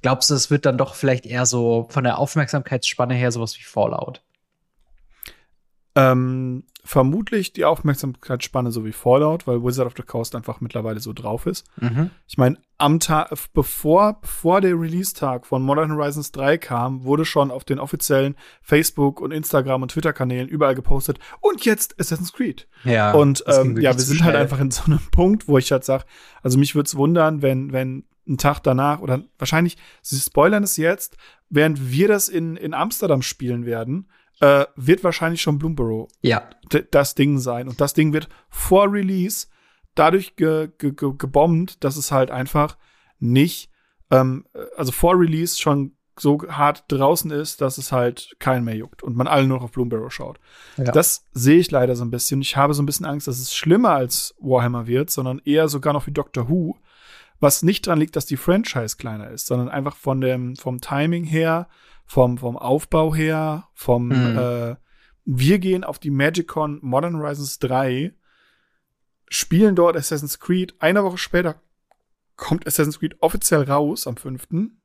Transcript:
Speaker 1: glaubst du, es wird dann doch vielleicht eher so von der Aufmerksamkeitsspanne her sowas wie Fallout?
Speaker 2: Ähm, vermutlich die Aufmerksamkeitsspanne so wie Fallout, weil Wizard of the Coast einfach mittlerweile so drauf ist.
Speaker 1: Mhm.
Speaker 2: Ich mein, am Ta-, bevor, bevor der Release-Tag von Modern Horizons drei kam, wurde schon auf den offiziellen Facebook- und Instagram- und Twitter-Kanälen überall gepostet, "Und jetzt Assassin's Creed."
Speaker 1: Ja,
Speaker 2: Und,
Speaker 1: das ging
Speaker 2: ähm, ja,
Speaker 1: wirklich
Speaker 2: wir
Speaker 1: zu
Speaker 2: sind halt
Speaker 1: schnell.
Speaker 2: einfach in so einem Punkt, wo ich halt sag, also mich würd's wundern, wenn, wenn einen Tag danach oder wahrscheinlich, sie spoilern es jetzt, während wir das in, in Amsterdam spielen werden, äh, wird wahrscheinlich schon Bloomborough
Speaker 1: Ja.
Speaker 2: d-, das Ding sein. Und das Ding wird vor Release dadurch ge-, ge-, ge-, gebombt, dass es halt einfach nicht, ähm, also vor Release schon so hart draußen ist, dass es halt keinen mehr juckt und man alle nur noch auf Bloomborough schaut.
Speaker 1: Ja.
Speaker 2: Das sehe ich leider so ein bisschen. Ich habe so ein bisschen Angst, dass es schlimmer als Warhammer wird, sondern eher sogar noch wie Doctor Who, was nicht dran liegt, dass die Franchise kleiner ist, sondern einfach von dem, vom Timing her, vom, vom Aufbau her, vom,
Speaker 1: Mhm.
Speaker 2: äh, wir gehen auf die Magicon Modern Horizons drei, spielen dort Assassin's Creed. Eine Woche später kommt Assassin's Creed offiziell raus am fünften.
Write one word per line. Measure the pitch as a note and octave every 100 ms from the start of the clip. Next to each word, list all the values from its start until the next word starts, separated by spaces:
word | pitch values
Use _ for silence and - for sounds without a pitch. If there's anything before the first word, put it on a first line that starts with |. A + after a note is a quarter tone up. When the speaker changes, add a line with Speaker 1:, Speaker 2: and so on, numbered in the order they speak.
Speaker 1:
glaubst | B2+ C3 -
du, |
es | C#3+ -
wird | D3 C#3+
dann | B2+
doch | C3
vielleicht | - C3+ B2+ A2+
eher | B2 B2+
so | B2 A#2 A#2 A#2
von | D3
der | B2 -
Aufmerksamkeitsspanne | C#3 D#3 C#3 C#3+ - B2+ - - B2
her | B2+ B2
sowas | A#2 A2+ -
wie |
Fallout? | - - G2+ - - - _ _ _ _ _ _ _ _ _ _ - - _ _ _ _ _ -
Speaker 2:
Ähm, | C3 B2+ B2+ C3 B2+ B2+ - -
vermutlich | - D3 C3 F3 A#3 A3 F#3
die | -
Aufmerksamkeitsspanne | D#3 D#3+ D3+ C3+ C#3 B2 - B2 - C#3 B2
so | A#2
wie | A2
Fallout, | - - C3 D3+ E3 -
weil | A#2+
Wizard | A#2+ B2+ A#2+
of | -
the |
Coast | - A#2+ A2+
einfach | - A2+ A2
mittlerweile | A2+ A#2 A2 G#2+
so | A2+
drauf | A2 A#2 A2+ E3+
ist. | F#3 - -
Speaker 1:
Mhm. | A#2+ A#2 F3 - _
Speaker 2:
Ich | -
mein, | B2+ D#3 _ _
am | D3 D#3+
Ta-, | - D#3 - D3 -
bevor, | - C3+ - D3+ E3+ G#3 G#3+
bevor | - - E3 F#3+
der | F#3+ E3+
Release-Tag | E3 E3+ F#3+ - C#3 B2+ -
von | C3
Modern | C3 C#3+ D#3
Horizons | D3+ D3 D3 D3
drei | C#3+ C3+ E3
kam, | - A#2+ B2 C3
wurde | B2+ D3
schon | D#3+ D3+ C#3
auf | C3
den | - C#3
offiziellen | C3+ D#3+ - C3+ C#3 C#3+ - _
Facebook- | - D3+ D#3+ - C#3 C#3
und | -
Instagram- | D#3 D3+ D3 C3 C3
und | B2+
Twitter-Kanälen | - D#3 - B2+ B2 C3
überall | D3+ C#3+
gepostet, | C3 B2+ - - C#3 - -
"Und | G#4 E4+
jetzt | A#3+ G#3+ - -
Assassin's | - D#3+ F3
Creed." | - A#3+ - - _
Speaker 1:
Ja, | B2+ A#2 G#2
Speaker 2:
Und, | D3 C#3+ C3+ -
Speaker 1:
das | C3+
ging | C3
Speaker 2:
ähm, | A2+
ja, | C3
Speaker 1:
wirklich | B2+
Speaker 2:
wir |
Speaker 1:
zu | B2+
Speaker 2:
sind | D#3
halt | E3
Speaker 1:
schnell. | C#3+
Speaker 2:
einfach | C3+ C3+
in | C3+
so | - -
einem | D3 -
Punkt, | - F3+ G#3+ -
wo | C#3
ich | -
halt | C3+
sag, | - C3+ - - - -
also | C3 B2+
mich | C#3+
würd's | D3+ C#3+ C#3+
wundern, | D3 E3+ D#3 D#3
wenn, | C#3 C3 C3+
wenn | C3 C3 C3 - _ -
einen | C3
Tag | C#3+ C#3+
danach | - B2+ C#3+ D3+
oder | C#3+ B2+ - _
wahrscheinlich, | C3 D#3+ F3 - - _
sie | - C3+
spoilern | - - D#3+ G#3
es | G3+ -
jetzt, | D#3+ G3+ - - - _ _
während | C#3+ D#3 D3 C3
wir | C3 G3+
das | G#3 G3+
in, | F3+ E3 D#3+
in | D#3+
Amsterdam | C3+ F#3 - F#3+ C#3+
spielen | B2+ - B2 A#2+ A#2+
werden, | A#2 A#2 D#3+ F#3+ _ _ _
äh, | C#3+ C#3 C#3 -
wird | B2+ F#3
wahrscheinlich | F3+ E3 E3 E3+
schon | - D3
Bloomborough | D#3+ D3 A#2 A2 - _
Speaker 1:
Ja. | B2+ A2 - - -
Speaker 2:
d-, | D3+ -
das | C#3+ C#3
Ding | - C#3+ C#3
sein. | B2+ A#2+ C3
Und | A#2
das | C#3+
Ding | - D#3
wird | D3+ - - _
vor | - - F#3 G3+
Release | G3+ F#3+ F#3+ F3+ - - _ _ _ _
dadurch | - D#3 F#3 F#3 -
ge-, | D#3+ D#3 D#3 _
ge-, | C#3+
ge-, | C#3+ C#3+ C3+
gebombt, | C3+ C#3+ E3 E3 F3+ -
dass | F3+ D#3
es | C#3
halt | C3+ B2+
einfach | B2+ C3 D#3 D3+ - _ _ _ _
nicht, | A#2+ B2+ E3 - - _ _ _ _
ähm, | C3 C3 C3 - - - -
also | C3
vor | - E3+ F3+
Release | E3+ D#3 E3+ -
schon | D#3 C#3+ C3+ _ _ -
so | C#3+ D3 E3+
hart | D3 D3 C#3+ _
draußen | C#3 C#3 F3 D#3+
ist, | D3 D3+ -
dass | C#3 C#3
es | C3
halt | C3 B2 A#2+ - -
keinen | - B2+
mehr | A#2 A2
juckt | A2+ -
und | - A#2+
man | B2+
alle | D3 C3+
nur | C3
noch |
auf | B2
Bloomborough | - A#2+ A2+ B2
schaut. | - B2+ - _ - - -
Speaker 1:
Ja. | B2
Speaker 2:
Das | D3 E3+ - _
sehe | C3 B2 E3
ich | E3
leider | D3 B2 A#2+
so |
ein | A#2+
bisschen. | A#2+ - C3+
Ich | C3+ -
habe | C#3+
so | D3
ein | C#3+
bisschen | D3
Angst, | E3+ D3 C#3+
dass | B2
es | B2+
schlimmer | - D#3 F#3+ A#3+
als | D3 B2+ - - _
Warhammer | C3 B2+ A#2+ A#2+ A2+
wird, | B2 D3+
sondern | - C3 C3+
eher | - D3+ D#3
sogar | D3 D3+
noch | D3 C#3+
wie |
Doctor | D3 C#3 C3+ A#2+
Who, | F3 D#3+ - _ _ - - _ _
was | C#3+ -
nicht | E3 G3+ -
dran | D#3+
liegt, | D#3
dass | - -
die | C3
Franchise | - F#3 A3+ C3 A2 -
kleiner | A#2 G#2+ G#2
ist, | - -
sondern | B2 B2
einfach | C#3+ C#3 -
von | - C3
dem, | C3 B2+ B2
vom | B2+ - B2
Timing | - C#3 D3+ E3+
her, | D#3+ D#3+ E3 E3 F3 _ _ - _
vom, | - B2 B2
vom | B2 A#2+
Aufbau | A#2+ C#3+ - E3 D#3+
her, | D#3 D#3 D#3+ D#3 D#3 -
vom, | _ - A#2+ A#2+
Speaker 1:
Mhm. | C3 B2 A2+
Speaker 2:
äh, | B2 A#2+ A#2+ A#2+ _ _ _ _
wir | - B2+ C3+ G3
gehen | F#3 F#3
auf | F#3 D3
die | D3
Magicon | C#3 D3 E3 E3 - D3+ D3
Modern | C3+ B2+ E3+ D#3+
Horizons | D3+ D3 C#3 -
drei, | B2 B2+ C3+ B2+ E3 _ _ _ _ _ _ _ _ _ _ _ _
spielen | - - E3+ G#3+
dort | F3+ E3+ E3+
Assassin's | C#3 D3+ D3 -
Creed. | - F3+ F3+ _
Eine | D#3+ G3+
Woche | G3 F3
später | - F3 F3 D3+ _ _ _ _ _ _ _ _
kommt | - D3+ -
Assassin's | - D3+ -
Creed | D#3+ -
offiziell | D#3+ - - D#3
raus | C#3 C#3 D3 A3+ -
am | A#2
fünften. | C#3 B2+ - E3 A3 _